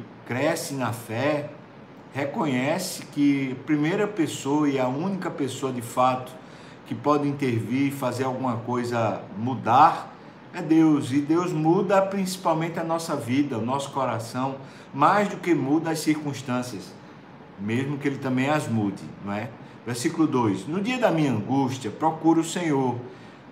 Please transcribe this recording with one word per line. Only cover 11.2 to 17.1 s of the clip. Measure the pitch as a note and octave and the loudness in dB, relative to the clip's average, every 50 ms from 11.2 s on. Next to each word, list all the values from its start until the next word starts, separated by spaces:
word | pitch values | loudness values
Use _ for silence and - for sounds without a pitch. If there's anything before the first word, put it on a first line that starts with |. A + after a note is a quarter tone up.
Deus | C#3+ C#3+ D#3+ F3 F3+ F3+ D#3 | 2 2 2 2 2 0 0
muda | D#3 D#3 D#3 F3 G3 G3+ F#3 G3 F#3+ | 2 4 4 4 4 4 4 4 4
principalmente | G3 F#3+ G3 G3+ F#3+ F3+ - - - F3 D#3+ D#3 E3 E3+ D#3+ F3 | 4 4 0 -2 -2 -2 -4 -2 0 0 2 2 0 -2 -4 -4
a | E3 | -2
nossa | E3 E3 E3 - - D3+ | -2 -2 -2 -2 -4 -4
vida, | C3 A2 A#2 B2 C#3 D3 C3 B2 G#2+ | -4 -2 0 2 2 2 0 0 -4
o | G#2+ | -2
nosso | B2 C3+ C#3+ C#3 - | -2 -2 -2 -4 -4
coração, | - C#3 C3 B2 A2+ A2 A2+ - - B2+ C3 C#3 - - - - - - - - - | -4 -2 -2 0 -2 -4 -6 -6 -4 -4 -4 -4 -4 -6 -12 -16 -18 -18 -18 -10 0
mais | C3+ D3 E3 F#3+ G#3 G#3 G3 | 4 4 6 6 6 2 0
do | - - | -2 -4
que | - F3+ E3 | 2 2 2
muda | C#3+ C3 C3+ D3 E3 D#3 E3 | 2 4 2 2 2 2 0
as | D#3 D#3 | -2 -2
circunstâncias, | - D#3 D3+ D3+ - D3 B2+ A#2 - - B2 B2+ A#2+ - G#2 F#2 F2+ - - - - - | 2 0 0 0 0 -6 -6 -6 -4 -4 -2 -2 -2 -4 -8 -10 -12 -12 -16 -18 -20 -20